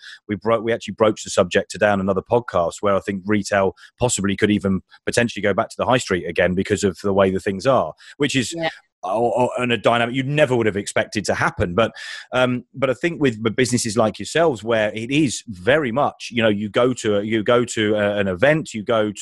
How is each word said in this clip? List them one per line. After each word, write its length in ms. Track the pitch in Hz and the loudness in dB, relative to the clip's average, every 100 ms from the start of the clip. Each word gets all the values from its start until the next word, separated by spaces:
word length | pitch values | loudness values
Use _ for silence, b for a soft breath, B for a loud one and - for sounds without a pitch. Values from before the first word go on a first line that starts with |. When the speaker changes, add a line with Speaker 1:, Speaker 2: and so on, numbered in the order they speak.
| B B - | B B -8
Speaker 1:
we 80 | 101 | -4
bro-, 240 | 110 113 | 0 0
we 100 | 113 | 0
actually 220 | 117 - | -4 -4
broached 320 | 95 110 107 98 | 2 2 2 -4
the 40 | |
subject 400 | - 90 101 - | 0 2 2 -2
today 200 | 92 104 | 0 2
on 100 | 101 | 2
another 220 | 95 92 | 0 -2
podcast 540 | - 120 117 92 82 - | 0 -2 0 0 0 0
where 160 | 101 98 | 0 0
I 60 | |
think 220 | 95 98 92 | -2 -6 -2
retail 500 | 107 95 101 95 - B _ | -2 2 2 2 -2 B _
possibly 380 | 123 - 98 98 | -2 0 -2 0
could 140 | 104 | 2
even 280 | 104 98 95 - b - | 2 2 -2 -4 b -2
potentially 380 | 110 120 - | 0 0 0
go 100 | 98 | 0
back 140 | 98 110 | 0 -2
to 80 | - | -4
the 80 | 95 | 0
high 120 | 127 | 0
street 300 | - 92 87 | 2 -2 -2
again 280 | 87 87 90 | 0 2 2
because 300 | 98 101 101 | 0 0 0
of 120 | 90 | -2
the 80 | 101 | -2
way 180 | 98 95 | 2 2
the 120 | 95 | 2
things 260 | 107 98 123 | -4 -2 2
are, 260 | 123 80 - B - | 2 0 -8 B -4
which 220 | 143 135 | -2 0
is 160 | 113 165 | -2 -4
Speaker 2:
Yeah. 140 | 160 B _ _ | -6 B _ _
Speaker 1:
or, 340 | 92 104 - 117 | -4 0 0 2
or, 120 | 123 110 | 0 0
and 100 | 123 | 0
a 60 | 117 | 2
dynamic 380 | 123 117 117 131 | 2 2 0 -2
you 80 | |
never 320 | 131 147 147 123 | -2 2 2 4
would 100 | 110 | 2
have 100 | 98 | 0
expected 460 | 101 - 107 110 95 | -4 -4 -2 -4 -2
to 100 | 101 | 0
happen. 400 | 170 - 92 87 | -2 0 -2 0
But, 160 | 110 B B B B | 0 B B B B
um, 320 | 127 127 123 - | 0 2 0 -6
but 160 | 135 131 | -4 -2
I 40 | |
think 280 | 123 170 151 | 0 -2 2
with, 160 | 143 110 | 0 2
with 140 | 110 101 | -2 0
businesses 400 | 120 120 120 104 | 0 0 0 -2
like 220 | 110 - | -2 -4
yourselves, 460 | 98 156 165 113 | -6 0 0 -2
where 280 | 110 113 107 | -2 0 0
it 180 | 110 117 | -4 -4
is 320 | 143 147 - - | 0 0 -2 -12
very 440 | 92 92 147 135 | -6 0 2 2
much, 380 | 117 123 - - | 0 -2 -4 -6
you 100 | 120 | 0
know, 80 | 113 | 2
you 180 | 104 107 | 2 -2
go 260 | 123 127 127 | 0 0 0
to 220 | 113 101 | 0 0
a, 60 | |
you 200 | 107 110 | 0 -2
go 200 | 101 120 117 | 2 2 2
to 300 | - 107 107 | 0 0 2
a, 220 | 104 104 | 0 0
an 100 | 98 | -2
event, 460 | 90 135 156 - | 2 2 2 -2
you 80 | 110 | -10
go 280 | 98 113 107 98 | -2 0 0 -4